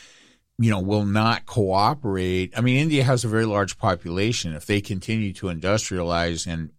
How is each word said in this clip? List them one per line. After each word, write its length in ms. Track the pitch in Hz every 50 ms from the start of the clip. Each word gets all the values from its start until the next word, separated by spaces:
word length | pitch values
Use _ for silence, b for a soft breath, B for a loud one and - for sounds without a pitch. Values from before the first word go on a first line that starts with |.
| b b b b b b b b b _ _ -
you 100 | 113 113
know, 100 | 107 98
will 240 | 92 98 104 107 104
not 420 | 101 101 107 110 113 117 - -
cooperate. 1040 | - - 120 104 92 92 98 104 113 151 139 - 107 95 92 90 90 92 92 92 90 - 123
I 20 | 120
mean, 160 | 123 127 131
India 260 | 151 160 151 139 120
has 200 | 127 131 117 110
a 40 | 110
very 160 | 107 110 113
large 320 | 110 104 101 98 95 - -
population. 760 | - 107 92 85 - 87 85 92 101 113 120 - - 85 78
If 120 | 76 -
they 140 | - 104 104
continue 520 | 101 - 104 92 - - 113 110 107 98 92
to 120 | - -
industrialize 1000 | 95 87 80 78 92 104 110 - - 101 92 85 85 85 85 85 87 85 80 - 87 82
and, 180 | 82 80 76 -